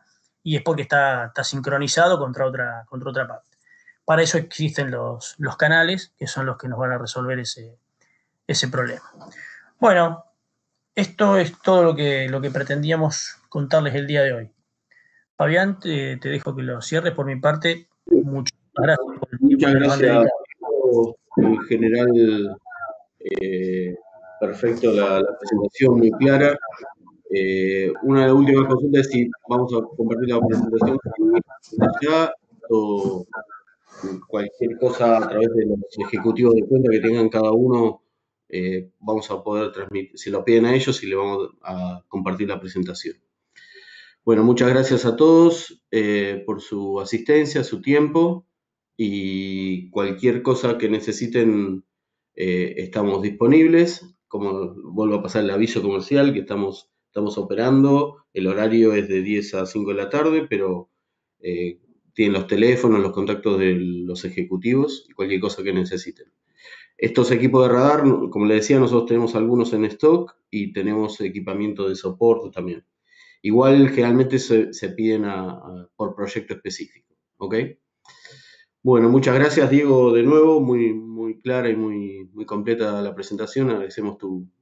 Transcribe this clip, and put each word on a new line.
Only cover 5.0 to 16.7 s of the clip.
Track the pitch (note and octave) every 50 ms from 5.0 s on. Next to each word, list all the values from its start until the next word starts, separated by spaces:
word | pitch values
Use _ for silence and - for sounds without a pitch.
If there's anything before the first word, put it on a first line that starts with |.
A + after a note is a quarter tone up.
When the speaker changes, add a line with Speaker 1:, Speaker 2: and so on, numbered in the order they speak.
| A#2+ A#2+ A#2+ A#2+ - - -
Speaker 1:
los | - C#3+ B2 -
canales, | - D#3 D3+ D#3+ E3 E3 E3+ F#3+ F#3 - - _
que | _ C#3
son | - - - C3+
los | C3 B2
que | - - C3
nos | A#2+ A#2
van | C3 B2+ B2+
a |
resolver | B2 A#2 A2+ - C3 B2+ B2+ B2+ B2
ese, | A#2+ - - B2+ A2 A#2 A#2 _ _ _ _ _ _ _ _ _ _ _ _ _ _
ese | - D3+ - C#3+ B2+
problema. | C3 C3 B2 A#2+ A#2+ - - - - - - - - - - - - - _ _ _ _
Bueno, | A#3+ A3 F#3 F3 E3+ E3 D#3+ - - _ _ _ _ _ _ _ _ _ _ _ _ _ _
esto | G#3 G3 - - - G#3+ G3+ G3
es | F#3+ E3+ D#3+ - -
todo | - F#3+ F#3+ F3+ E3+
lo | E3 D3+
que, | D3 D3 C#3+ C#3 C3+ C3 C3
lo | C3+ C3+
que | C#3 C#3
pretendíamos | C3 C3+ C#3 - C#3+ D3 D3 D#3 E3 D#3+ D#3 D3+ D#3 - - - - - _ _
contarles | - D3+ C#3+ C3+ E3 D#3 D3 C#3+ B2
el | C#3+ C#3+
día | C#3 D3 C#3+ C#3
de | C3+ B2
hoy. | A#2 A2 - _ _ _ _ _ _ _ _ _ _ _ _ _ _ _ _ _
Fabián, | - D3+ D3+ E3 F3+ F#3+ G3+ F#3+ F#3+
te, | - F3 D3+ C#3 C3+ C3+ C3
te | C3 - C#3
dejo | D3 C#3+ - - C3
que | C3 C3
lo | B2+